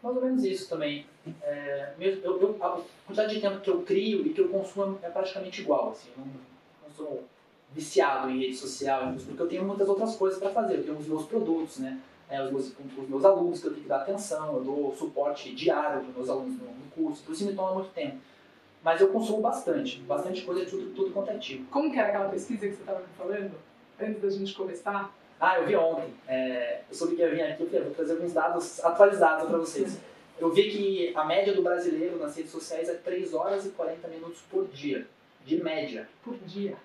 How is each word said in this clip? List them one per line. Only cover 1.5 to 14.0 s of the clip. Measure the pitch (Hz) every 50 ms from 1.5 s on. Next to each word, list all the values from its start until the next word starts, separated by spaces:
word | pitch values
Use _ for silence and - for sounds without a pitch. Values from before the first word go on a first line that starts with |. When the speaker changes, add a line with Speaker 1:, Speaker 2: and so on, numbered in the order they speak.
| 147 143 143 143 139 139 139 - - 160
Speaker 1:
mesmo, | 180 196 190 190 -
eu, | 175 185 180
eu, | 190 208 220 - 233
a | 233 - 170 - - - - -
quantidade | - 196 214 214 220 214
de | 214
tempo | 202 196 190 190
que | - 196
eu | 180 170 -
crio | - 196 196 220 220 208 - -
e | -
que | - -
eu | 185 175
consumo | 190 196 190 - - 202 196 196 190 190 -
é | 170
praticamente | - 190 190 190 - 196 185 185 185 202
igual, | 196 - - - - 110
assim, | - - - 123 -
eu | 131 135
não, | 135 135 131 - - - - _ - - - -
não | 151 147
sou | 156 151 151 135 131 127 - _ _ _ _ _ _ _ _ 135
viciado | 156 156 - - - - 139 135 131 131 131
em | 131 131
rede | 131 131 131
social, | 127 139 131 - - 139 135 135 127 127 127 - - -
porque | - - - -
eu | -
tenho | - 185 190
muitas | 196 202 196 196 196
outras | 196 196 220 226 226
coisas | - 190 190 190 -
pra | 196 196
fazer, | 196 196 175 - - -
eu | -
tenho | 156 151 151
os | 151
meus | 156 156 151 156
produtos, | - 220 226 - 160 165 165 160 160 - 131
né? | 131 131 131 131 - - - - - -
É, | 139 139 135
os | 131
meus, | 135 135 127 127 - - 139 131 131 135
os | 135 131
meus | 135 139 -
alunos | 196 196 170 175 175 160 -
que | -
eu | 156 147
tenho | - -
que | 131
dar | - -